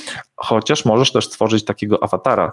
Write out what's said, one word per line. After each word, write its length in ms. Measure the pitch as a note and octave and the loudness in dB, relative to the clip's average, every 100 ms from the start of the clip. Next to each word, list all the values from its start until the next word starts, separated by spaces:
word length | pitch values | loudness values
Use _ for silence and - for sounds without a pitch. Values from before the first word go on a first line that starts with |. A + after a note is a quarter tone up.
| - - - - | -14 -14 -14 -12
chociaż 500 | - A2+ - D3+ A#2+ | -2 0 0 0 2
możesz 260 | A2 C3 | 2 2
też 140 | A#2 - | 0 -2
stworzyć 400 | - A2 A2 G#2 | -2 0 0 0
takiego 380 | G2+ G#2 G#2 | -4 -2 0
awatara 480 | - F#2 C3+ G#2+ E2 | 0 -2 0 0 0